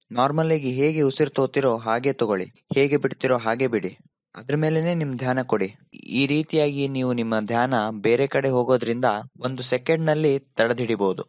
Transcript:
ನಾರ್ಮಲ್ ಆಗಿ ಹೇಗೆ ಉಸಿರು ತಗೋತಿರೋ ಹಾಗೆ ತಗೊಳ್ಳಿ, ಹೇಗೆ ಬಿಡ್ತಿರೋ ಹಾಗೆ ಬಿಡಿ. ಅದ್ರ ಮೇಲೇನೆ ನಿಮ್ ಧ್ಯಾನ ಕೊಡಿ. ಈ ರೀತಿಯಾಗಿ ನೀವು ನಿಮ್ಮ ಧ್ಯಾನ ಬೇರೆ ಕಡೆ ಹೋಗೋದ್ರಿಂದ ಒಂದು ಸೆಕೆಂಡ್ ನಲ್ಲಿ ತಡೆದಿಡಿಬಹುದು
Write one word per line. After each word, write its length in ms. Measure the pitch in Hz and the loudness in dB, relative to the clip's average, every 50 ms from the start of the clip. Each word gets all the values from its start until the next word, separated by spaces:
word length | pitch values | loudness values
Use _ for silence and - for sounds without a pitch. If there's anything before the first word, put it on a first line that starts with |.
| _ - | _ -6
ನಾರ್ಮಲ್ 400 | 113 120 127 139 147 156 160 160 | -2 0 0 2 2 0 0 0
ಆಗಿ 200 | 160 - 139 127 | 0 0 0 -2
ಹೇಗೆ 300 | 127 131 143 156 160 156 | 0 0 0 2 2 2
ಉಸಿರು 280 | 143 135 131 - 151 135 | 0 0 2 0 0 0
ತಗೋತಿರೋ 480 | - - 135 127 - 139 135 127 113 | 0 0 0 0 0 0 2 2 0
ಹಾಗೆ 360 | 117 113 113 113 120 127 139 131 | 0 0 -2 -2 0 0 -2 -2
ತಗೊಳ್ಳಿ, 320 | - 117 104 101 92 92 - - _ _ - - | 0 0 0 0 -2 -4 -6 -12 _ _ -2 0
ಹೇಗೆ 240 | 135 139 143 147 | 2 2 4 2
ಬಿಡ್ತಿರೋ 400 | 139 123 127 120 - - 127 127 | 0 0 -2 -2 -2 0 0 0
ಹಾಗೆ 300 | 120 110 113 117 123 135 | 0 0 0 0 0 0
ಬಿಡಿ. 300 | 127 117 101 90 92 - - _ _ _ _ _ _ - | 0 0 -2 -4 -6 -8 -14 _ _ _ _ _ _ -20
ಅದ್ರ 200 | - 123 - 143 | -14 -6 -4 -2
ಮೇಲೇನೆ 400 | 156 156 156 160 160 160 175 175 | 0 0 0 0 0 0 0 -2
ನಿಮ್ 220 | 165 151 139 127 | -2 -2 -4 -4
ಧ್ಯಾನ 240 | 120 127 127 127 131 | -4 -2 -2 0 -2
ಕೊಡಿ. 340 | 123 - 113 104 95 95 - _ _ _ - | 0 0 0 0 0 -4 -6 _ _ _ -20
ಈ 340 | - - - - 123 139 | -20 -12 -4 -2 0 0
ರೀತಿಯಾಗಿ 600 | 131 147 151 156 - - 156 147 147 143 139 139 | 2 2 0 0 0 0 0 0 0 0 -2 -2
ನೀವು 260 | 135 135 131 127 127 123 | -2 -2 -2 -2 0 0
ನಿಮ್ಮ 260 | 120 113 113 113 110 | -2 -2 -2 -2 -2
ಧ್ಯಾನ 340 | 107 104 117 117 123 131 131 113 107 110 | -2 0 0 0 2 2 2 0 0 -2
ಬೇರೆ 360 | 113 104 98 110 120 123 139 | -4 -2 2 2 2 2 2
ಕಡೆ 220 | 135 - 139 135 135 | 0 0 0 0 2
ಹೋಗೋದ್ರಿಂದ 560 | 127 123 120 123 131 120 113 113 117 123 131 120 104 104 117 131 - - | 2 2 2 2 2 2 2 -2 -2 0 0 0 0 -2 -4 -10 -10 -8
ಒಂದು 240 | - 127 131 127 127 | -8 -6 -6 -6 -4
ಸೆಕೆಂಡ್ 420 | - 127 127 - - 165 160 160 | -2 -2 -2 0 0 0 0 2
ನಲ್ಲಿ 340 | 156 151 156 156 147 135 139 | 0 0 2 2 2 0 0
ತಡೆದಿಡಿಬಹುದು 840 | - _ _ - 113 117 120 123 123 113 113 98 101 95 90 90 90 | -4 _ _ 0 0 2 0 0 -2 -2 0 0 0 0 0 -2 -8